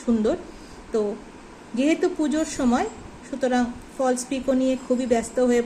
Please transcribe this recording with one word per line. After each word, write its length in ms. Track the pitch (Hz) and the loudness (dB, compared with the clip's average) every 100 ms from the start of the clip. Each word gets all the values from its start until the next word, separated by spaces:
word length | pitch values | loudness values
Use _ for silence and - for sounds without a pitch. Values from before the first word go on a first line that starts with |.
সুন্দর। 320 | - 226 214 349 - - - - - | 0 2 2 0 -4 -16 -18 -18 -4
তো 220 | 226 208 208 - - - - - | -2 -2 -4 -12 -18 -20 -20 -8
যেহেতু 320 | 226 277 339 370 | 0 2 4 2
পুজোর 360 | - 302 302 | 0 0 0
সময়, 420 | 311 - 254 247 427 - - - - | -2 0 2 2 0 -6 -16 -16 -12
সুতরাং 340 | 254 254 247 240 - - - | -2 0 2 0 -4 -12 -2
ফলস 240 | 254 247 | 0 0
পিকো 280 | - 269 254 | -2 -4 0
নিয়ে 220 | 262 262 262 - | 2 2 0 0
খুবই 180 | 247 254 | 0 2
ব্যস্ত 300 | 233 226 - | 0 0 0
হয়ে 220 | 247 240 | 2 4